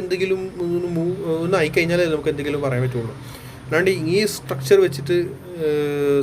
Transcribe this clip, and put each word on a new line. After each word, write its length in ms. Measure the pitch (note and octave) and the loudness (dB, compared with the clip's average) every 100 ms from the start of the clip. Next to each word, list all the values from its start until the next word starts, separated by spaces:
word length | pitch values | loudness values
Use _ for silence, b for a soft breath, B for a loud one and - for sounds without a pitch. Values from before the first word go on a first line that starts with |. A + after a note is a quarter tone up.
എന്തെങ്കിലും 400 | F#3 F3+ F#3+ F#3+ F#3+ F#3 F3 | 4 0 0 -2 -4 -4 -2
ഒന്ന് 240 | F3 F3 E3+ | -2 0 0
മൂവ്, 180 | E3+ F3+ E3 D#3+ E3+ | -2 -2 -2 -2 2
ഒന്ന് 120 | F#3+ | 2
ആയിക്കഴിഞ്ഞാലേ 440 | D#3 - E3+ F3 E3+ | 2 2 2 2 2
നമുക്ക് 180 | D#3 D3+ | 0 0
എന്തെങ്കിലും 280 | D3 D3 D3 C#3+ | -2 -2 -2 0
പറയാൻ 180 | B2 B2+ | 0 0
പറ്റുള്ളൂ. 280 | B2 A2+ - B B B B - | -2 -6 -8 B B B B -2
അല്ലാണ്ട് 240 | D3+ F#3+ F3+ D#3+ | 0 2 2 2
ഈ 40 | F#3+ G#3+ - | 2 2 -2
സ്ട്രക്ചർ 420 | - F3+ - G3 F3+ | -6 -2 4 6 6
വെച്ചിട്ട്, 320 | C#3 C#3 F3 E3+ - F3+ F3 D#3 | 2 -2 0 -2 -6 -12 -4 -2
ഏഹ്, 520 | D3+ D3 C#3+ C#3+ C#3+ | 0 0 0 2 2